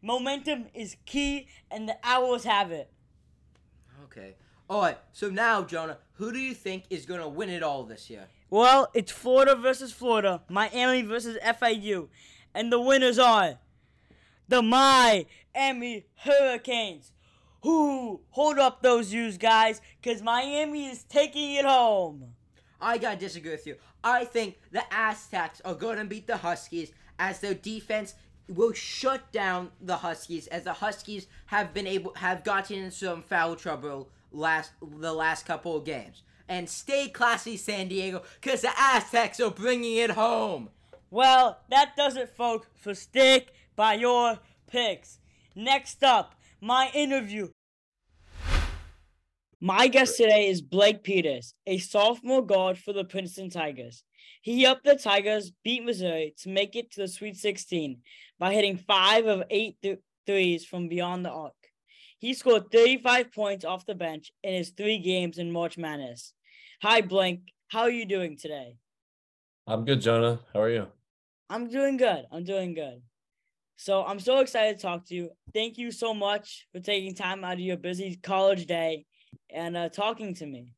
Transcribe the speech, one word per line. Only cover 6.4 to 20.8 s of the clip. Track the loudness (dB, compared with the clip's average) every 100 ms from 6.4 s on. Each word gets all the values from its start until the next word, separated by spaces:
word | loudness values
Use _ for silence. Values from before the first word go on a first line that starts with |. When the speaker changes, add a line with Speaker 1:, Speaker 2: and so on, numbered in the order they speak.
| -8
Speaker 2:
think | -8 -10 -10 -10
is | -12 -10
gonna | -10 -10
win | -8 -8
it | -4
all | -4 -4
this | -8 -16 -18
year? | -20 -20 _ _
Speaker 1:
Well, | 6 8 8 6
it's | 0 -4
Florida | -8 4 6 8
versus | 6 4 0 -6
Florida, | -8 0 2 2 0 _
Miami | -2 -2 2 2 2
versus | 0 -6 -6 -4
F | -2 0
I | 0
U. | 0 -2 -6 -6 _ -20 -20 _
And | -6 0
the | 0
winners | 4 6 6 6
are | 6 6 2 -2 _ _ _ _ _ _ _ _ _
the | 2
Miami | 4 6 6 8 6 4 0 -14 _ -2 -2 -2 -6 -10 -12 _
Hurricanes. | 2 4 4 0 -4 -4 -4 -8 _ _ _ _ _ _
Who | 0 2 2 0 -6 -10 _
hold | 0 2 4
up | 2 4
those | 4 4 2
U's, | -4 -4 0
guys, | 4 6 4 0 -12 _
'cause | -8 -6
Miami | -2 -2 -2 -2 -4 -4